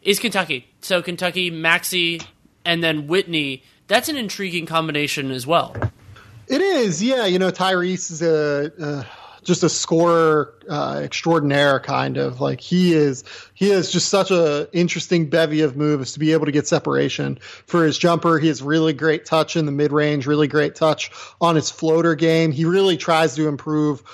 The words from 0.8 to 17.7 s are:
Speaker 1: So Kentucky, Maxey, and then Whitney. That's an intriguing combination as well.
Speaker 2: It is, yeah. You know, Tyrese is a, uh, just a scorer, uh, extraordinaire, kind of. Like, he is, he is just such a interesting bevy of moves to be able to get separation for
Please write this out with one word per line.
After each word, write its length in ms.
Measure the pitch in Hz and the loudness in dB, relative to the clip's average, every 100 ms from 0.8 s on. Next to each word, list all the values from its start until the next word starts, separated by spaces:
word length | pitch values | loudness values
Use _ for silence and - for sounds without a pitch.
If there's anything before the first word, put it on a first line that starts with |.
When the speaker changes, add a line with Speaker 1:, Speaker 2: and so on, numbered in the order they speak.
Speaker 1:
So 180 | - 180 | -4 -4
Kentucky, 500 | 175 170 180 180 180 | -4 -4 -4 -2 -4
Maxey, 720 | 160 165 175 - 180 170 165 - _ _ _ | -2 0 0 0 -2 -2 -4 -10 _ _ _
and 200 | 170 170 | -4 0
then 220 | 165 151 147 | 0 -2 -2
Whitney. 560 | 185 170 160 139 131 _ _ - | -2 0 -2 -4 -6 _ _ -2
That's 240 | 220 285 | -2 -2
an 60 | 285 | -6
intriguing 500 | 208 - 190 170 160 | -6 -6 -6 -6 -2
combination 640 | 165 160 147 143 - 135 | -2 -2 -2 -2 -4 -6
as 160 | 131 123 | -6 0
well. 280 | 165 120 - - - - - - - - | 0 0 -6 -8 -8 -20 -20 -20 -18 -4
Speaker 2:
It 120 | 269 | 0
is, 420 | 392 320 214 156 | 2 2 0 0
yeah. 220 | 240 254 | 0 0
You 140 | 202 180 | 2 2
know, 120 | 185 | 0
Tyrese 600 | - 185 185 180 180 - | 0 0 0 0 -4 -6
is 100 | 156 | -4
a, 520 | 165 156 151 143 151 - | 0 2 0 -2 -4 -6
uh, 260 | 147 143 110 - - - | -8 -8 -10 -16 -20 -8
just 200 | - 175 | -2 0
a 60 | 160 | 0
scorer, 840 | - - 165 170 165 160 151 135 - - | 0 0 2 4 4 4 2 0 -8 -8
uh, 320 | 147 135 143 | -6 -4 -4
extraordinaire, 760 | 143 - 165 165 143 143 143 131 | -6 -4 2 2 4 4 4 2
kind 360 | - 131 135 131 | 0 -2 -2 -2
of. 220 | 139 127 | -4 -4
Like, 200 | 143 135 | -4 -4
he 320 | - 180 180 | -2 2 4
is, 320 | 160 143 127 - - - | 4 2 0 -10 -20 -16
he 160 | - 196 | -2 2
is 200 | 190 - | 2 0
just 180 | 175 - | -2 0
such 220 | 196 190 | 0 2
a 380 | 180 160 147 151 | 2 2 0 -2
interesting 580 | 175 175 165 - 175 151 | 0 0 -2 -2 0 2
bevy 320 | 165 160 151 | 2 2 2
of 140 | 151 131 | 0 0
moves 360 | 151 147 123 | 0 -2 -4
to 60 | 143 | -2
be 140 | 156 | 2
able 140 | 160 147 | 2 2
to 60 | |
get 140 | 143 - | 0 0
separation 720 | 151 147 139 139 - 139 131 - - | 0 0 0 0 -2 -6 -8 -12 -20
for 200 | - | -2